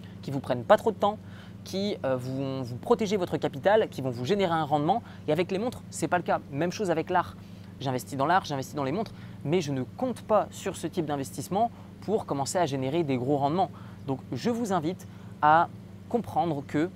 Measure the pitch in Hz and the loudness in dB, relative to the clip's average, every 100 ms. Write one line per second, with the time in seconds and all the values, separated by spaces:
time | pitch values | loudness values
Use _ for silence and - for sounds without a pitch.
0 | - - - 139 - 123 113 208 226 196 | -14 -12 -6 -4 0 2 6 6 6 2
1 | 208 214 - - - - - 190 202 - | 2 0 -8 -14 -14 -14 -8 -2 -2 0
2 | 131 127 127 131 135 135 120 117 - 240 | 0 0 -2 -4 -4 -4 -4 -2 2 4
3 | 208 202 175 160 147 139 185 220 180 - | 4 0 0 0 -2 0 4 6 4 0
4 | 131 120 123 202 185 165 147 151 151 226 | -4 -2 0 2 2 2 2 2 4 2
5 | - - - 151 175 185 240 - - - | -2 -6 0 0 2 0 -2 -6 -10 -4
6 | 160 202 - 170 - 139 175 - 196 165 | 0 0 2 -2 -2 -2 -2 0 0 0
7 | 156 180 - - - - - - 131 127 | 2 0 0 -6 -16 -16 -16 -8 -2 -2
8 | - 139 143 185 - 139 131 147 131 180 | -2 0 4 4 2 -4 -4 -2 -2 -2
9 | 220 - - - 139 180 147 135 123 - | -4 -8 -14 -8 0 2 2 -2 -4 -2
10 | 254 220 - 208 - - 196 - 160 180 | -4 -2 2 2 2 -4 -6 -4 -4 -2
11 | 151 143 135 - - 190 233 - - - | 0 -2 -4 -6 -2 0 0 -2 -16 -10
12 | - 208 - 139 131 190 160 135 131 165 | -2 0 0 -2 0 2 2 2 0 2
13 | 147 131 123 143 139 170 175 - - - | 2 2 2 2 4 2 0 -2 -14 -10
14 | - 135 - 117 226 233 226 185 151 190 | -6 -6 -4 -2 0 0 2 0 0 -4
15 | - - - - 151 160 170 - - - | -8 -14 -14 2 6 8 6 -2 -14 -14
16 | - 240 - - 170 143 131 151 175 | -2 -2 0 0 2 0 -2 0 0